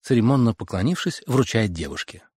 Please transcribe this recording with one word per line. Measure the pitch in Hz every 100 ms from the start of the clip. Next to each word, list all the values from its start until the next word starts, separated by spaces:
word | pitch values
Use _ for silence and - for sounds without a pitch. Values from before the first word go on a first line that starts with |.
Церемонно | - 127 113 139 120
поклонившись, | 107 98 95 113 175 - - -
вручает | 127 123 117 107
девушке. | 82 76 73 - 90 _